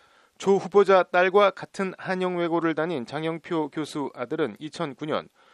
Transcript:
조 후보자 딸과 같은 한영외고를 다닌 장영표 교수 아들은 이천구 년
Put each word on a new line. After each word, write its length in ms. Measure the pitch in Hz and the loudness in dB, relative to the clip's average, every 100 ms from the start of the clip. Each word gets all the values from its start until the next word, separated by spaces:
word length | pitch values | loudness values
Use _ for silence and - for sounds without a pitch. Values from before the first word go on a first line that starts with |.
| _ _ _ - | _ _ _ -6
조 180 | 190 196 | 2 2
후보자 480 | 190 196 190 190 | 4 4 6 6
딸과 480 | 175 180 185 196 196 | 4 2 4 4 4
같은 420 | - - - 190 - | 2 -10 -6 -6 -6
한영외고를 760 | - 185 185 180 170 165 165 | -6 -4 -2 -2 -2 0 0
다닌 320 | 151 160 156 113 | -2 -2 -4 -6
장영표 640 | 143 160 165 - 165 147 | -6 -6 -6 -6 -4 -4
교수 380 | 160 147 151 135 - | -6 -8 -6 -8 -8
아들은 400 | 120 - 139 101 | -8 -4 -4 -6
이천구 480 | 147 - 156 151 156 | -12 -8 -8 -8 -4
년 200 | 110 78 _ _ | -4 -6 _ _